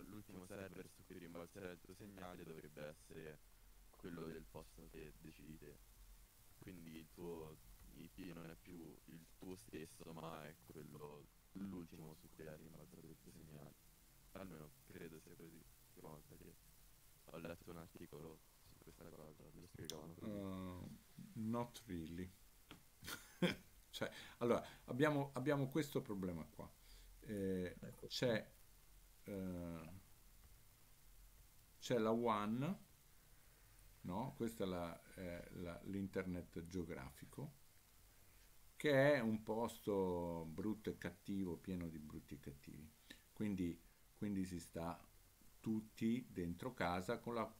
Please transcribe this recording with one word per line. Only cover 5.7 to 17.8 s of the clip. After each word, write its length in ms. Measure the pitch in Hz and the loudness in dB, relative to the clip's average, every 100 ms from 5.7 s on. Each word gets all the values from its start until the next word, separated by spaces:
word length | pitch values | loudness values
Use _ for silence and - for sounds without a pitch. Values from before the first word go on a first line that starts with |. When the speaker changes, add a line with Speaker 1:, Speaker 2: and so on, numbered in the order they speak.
| - - - - - - - - - | -14 -16 -16 -16 -16 -18 -20 -18 -14
Speaker 1:
Quindi 360 | - 90 82 80 | -10 -10 -8 -8
il 140 | 78 | -10
tuo 460 | - 87 82 78 78 - - - - | -6 -4 -4 -6 -10 -14 -16 -14 -12
I 120 | 85 | -10
P 240 | - 90 | -8 -6
non 160 | 85 82 | -6 -6
è 60 | 82 | -10
più 420 | - 87 80 - - | -10 -10 -8 -10 -12
il 200 | 82 80 - | -12 -12 -10
tuo 220 | 95 95 | -8 -8
stesso, 560 | - - 80 - - | -6 -6 -6 -8 -8
ma 340 | 82 80 80 76 | -6 -4 -4 -6
è 80 | 78 | -10
quello, 640 | - 78 73 73 73 73 71 - - | -12 -10 -8 -8 -8 -10 -14 -18 -14
l'ultimo 600 | 95 98 90 82 85 80 78 | -6 -4 -4 -6 -8 -10 -10
su 140 | 82 | -14
cui 180 | - 78 | -10 -10
hai 80 | 78 | -8
rimbalzato 500 | 80 78 76 - 80 | -10 -12 -12 -12 -12
il 100 | 78 | -12
tuo 120 | - | -14
segnale. 440 | - 78 76 71 - - - - - - | -12 -12 -10 -12 -14 -20 -20 -20 -20 -12
Almeno 380 | 95 95 78 76 - - | -8 -6 -8 -10 -14 -14
credo 340 | 90 82 80 | -10 -10 -10
sia 160 | 85 87 | -12 -12
così. 220 | 82 80 | -12 -12
L'ultima 520 | - - - - 78 | -16 -18 -18 -14 -10
volta 260 | 76 - 85 | -10 -12 -12
che 180 | 85 - - - - - - - - | -12 -14 -18 -18 -18 -18 -20 -18 -10
ho 120 | 82 | -6
letto 340 | 82 85 - | -4 -6 -8
un 60 | |
articolo 640 | 85 | -8